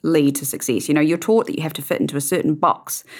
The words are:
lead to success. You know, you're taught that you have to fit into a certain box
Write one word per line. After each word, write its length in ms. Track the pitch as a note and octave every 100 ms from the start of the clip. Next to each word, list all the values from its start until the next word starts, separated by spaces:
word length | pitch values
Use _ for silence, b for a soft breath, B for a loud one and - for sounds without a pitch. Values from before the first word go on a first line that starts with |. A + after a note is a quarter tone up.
lead 340 | - E3 C#3+ C#3
to 100 | C#3
success. 440 | C#3+ - A#2 -
You 40 |
know, 60 | D3+
you're 180 | D3+ E3+
taught 280 | - A3 -
that 100 | -
you 80 |
have 80 | D#3
to 100 | D#3
fit 200 | C#3+ -
into 160 | D3 C#3+
a 40 |
certain 340 | C#3+ F#3 D#3 D3+
box 500 | E3+ - - - -